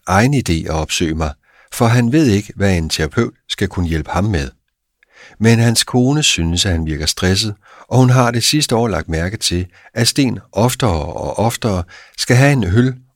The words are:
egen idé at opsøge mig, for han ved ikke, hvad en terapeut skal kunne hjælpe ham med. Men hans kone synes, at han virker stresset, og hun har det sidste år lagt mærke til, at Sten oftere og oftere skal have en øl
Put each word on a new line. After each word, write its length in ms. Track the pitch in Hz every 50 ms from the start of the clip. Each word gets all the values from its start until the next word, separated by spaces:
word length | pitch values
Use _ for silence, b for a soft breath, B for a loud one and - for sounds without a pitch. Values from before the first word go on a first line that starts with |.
| -
egen 280 | - 90 98 113 131 147
idé 180 | 131 - - 85
at 180 | 82 78 -
opsøge 440 | 78 78 78 - - - 92 78 78
mig, 180 | 78 80 76 76 _ b b b b b b b
for 140 | - 123
han 260 | 113 117 123 120 117 127
ved 140 | 160 160
ikke, 260 | 123 98 101 101 - -
hvad 200 | - 98 101 95
en 120 | 85 80 78
terapeut 460 | - - 80 73 - - 117 - - _ _ -
skal 200 | - - 104 95
kunne 200 | - - 87 82
hjælpe 220 | 82 78 73 -
ham 140 | - - 98
med. 260 | 110 101 80 69 64 - _ _ _ _ _ _ _ _ _ B B B B B B B B
Men 180 | 107 113 117 113
hans 260 | 117 120 117 - -
kone 380 | - - 127 123 131 143 151 147
synes, 440 | - - 85 82 82 85 87 -
at 60 | 104 87
han 140 | 80 80
virker 200 | 78 76 73 82
stresset, 480 | 85 - - - 92 95 98 110 107 101 - B B B B B B
og 100 | - 123
hun 120 | 127 127
har 200 | 127 131 127 117
det 140 | 117 120 110
sidste 320 | - - 151 143 - 123
år 120 | 110 117 117
lagt 200 | 92 80 82 -
mærke 280 | 82 80 85 92 101
til, 300 | - - - 87 87 90 - b b b b b
at 140 | 113 117 -
Sten 300 | - - 139 123 101 98 - _ -
oftere 520 | 95 110 123 123 - - 113 85 78 73
og 340 | 80 - - - 69 - -
oftere 440 | 101 113 - - - 117 98 90 87 B B B B B B B
skal 180 | - - 127
have 160 | 123 139 143 143
en 120 | 135 101
øl 300 | 87 90 117 123 131 127 - _ _ _